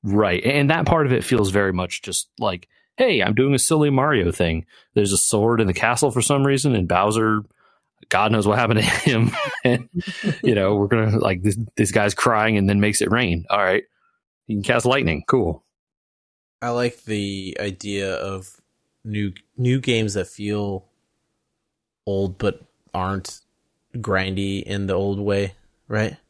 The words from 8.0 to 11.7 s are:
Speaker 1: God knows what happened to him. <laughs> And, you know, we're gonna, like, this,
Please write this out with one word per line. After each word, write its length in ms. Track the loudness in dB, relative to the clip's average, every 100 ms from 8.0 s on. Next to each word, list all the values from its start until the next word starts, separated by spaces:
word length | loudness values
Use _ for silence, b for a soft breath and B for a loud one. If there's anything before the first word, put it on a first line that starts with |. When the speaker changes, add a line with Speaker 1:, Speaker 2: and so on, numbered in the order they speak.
| -2
Speaker 1:
God 220 | 0 2
knows 160 | 2 2
what 100 | 2
happened 220 | 2 2
to 60 | 0
him. 460 | 0 0 2 2 0
<laughs> 60 | -8 -2
And, 260 | 0 0 -2 -10 -10 B -4 -2
you 140 | 0 2
know, 200 | 2 2
we're 120 | 2
gonna, 320 | 2 2 2
like, 240 | 0 0
this, 140 | -2 -2 -6